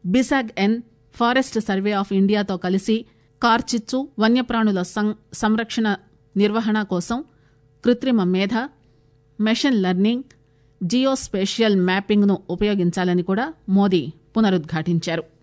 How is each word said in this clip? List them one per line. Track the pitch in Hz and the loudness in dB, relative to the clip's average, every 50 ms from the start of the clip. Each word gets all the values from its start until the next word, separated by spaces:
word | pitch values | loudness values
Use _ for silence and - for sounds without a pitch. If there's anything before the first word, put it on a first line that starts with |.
| - | -2
బిసాగ్ | 180 185 254 254 - 294 269 247 220 - | 2 2 2 2 2 0 0 -2 -4 -4
ఎన్, | - 196 202 226 233 233 _ _ _ _ _ - | 0 0 0 0 -2 -4 _ _ _ _ _ -4
Forest | - 233 233 247 262 262 - - 226 | -2 0 2 2 0 0 0 -4 -6
Survey | 208 - 196 190 196 208 208 196 | -4 -2 -4 -2 -2 -2 -2 -2
of | 196 - 196 | -2 0 0
ఇండియాతో | 190 196 196 208 208 202 202 190 | 2 2 2 2 0 0 -2 -6
కలిసి | 175 - 180 185 196 196 - 220 226 - _ _ _ _ _ _ _ - | -4 -2 -2 -2 -2 0 0 -2 -2 -2 _ _ _ _ _ _ _ 2
కార్చిచ్చు | 233 226 233 247 - - 233 226 - - 254 269 269 _ - | 2 2 2 0 -2 -4 -6 -4 -4 -4 -4 -4 -6 _ 0
వన్యప్రాణుల | 208 226 240 254 247 247 240 226 220 214 190 185 | 2 2 4 2 0 0 -2 0 0 0 0 0
సం-, | 180 180 - 214 208 214 208 _ _ _ - | -4 -4 -4 -2 -2 -2 -4 _ _ _ -8
సంరక్షణ | - - 214 220 220 226 220 - - 220 214 202 - - _ _ _ _ _ _ | -4 0 0 0 0 -2 -4 -4 -2 -2 -2 -2 -4 -8 _ _ _ _ _ _
నిర్వహణ | 190 202 208 208 226 226 214 214 214 | 0 2 2 2 0 0 0 0 0
కోసం | 208 202 190 175 170 - 233 254 320 _ _ _ _ _ _ _ _ _ _ _ - | -2 -2 -4 -4 -2 -4 -6 -8 -8 _ _ _ _ _ _ _ _ _ _ _ 0
కృత్రిమ | 240 247 240 - 262 247 220 185 | 0 0 2 0 0 2 2 2
మేధ, | 175 180 185 196 196 240 220 262 - _ _ _ _ _ _ _ _ _ _ _ _ _ - | 2 2 0 0 0 -2 -4 -4 -6 _ _ _ _ _ _ _ _ _ _ _ _ _ -4
మెషిన్ | 208 220 226 - - 277 254 214 190 | 0 0 0 2 2 0 2 2 2
లెర్నింగ్, | 180 180 180 196 220 240 247 269 - - _ _ _ _ _ _ _ _ _ 190 | 0 2 2 2 0 0 -2 -6 -12 -20 _ _ _ _ _ _ _ _ _ -6
జియోస్పేషియల్ | 170 220 254 262 269 269 262 - - - 190 190 196 - - 226 214 202 | -2 0 0 2 0 0 -2 -4 -6 -4 -4 -4 -2 0 0 2 2 4
మ్యాపింగ్ను | 190 180 185 185 196 196 - 214 208 202 202 190 - - - | 2 2 2 0 -2 0 0 2 4 4 4 2 0 -2 -8
ఉపయోగించాలని | 180 180 208 208 202 202 175 175 170 190 180 180 175 180 175 | -4 -2 0 0 0 2 0 0 0 0 0 0 0 0 0
కూడా | 190 190 185 175 165 - _ _ - | 0 -2 -2 -2 -6 -8 _ _ 0
మోదీ | 190 196 202 208 185 170 135 147 - - _ _ _ | 2 4 4 4 2 2 0 -2 -12 -16 _ _ _
పునరుద్ఘాటించారు. | 220 220 202 185 180 147 160 165 160 160 175 170 165 - 180 165 165 - - _ _ | 0 2 2 2 0 -2 -4 -6 -4 -2 0 -2 -2 -2 -2 -6 -6 -6 -10 _ _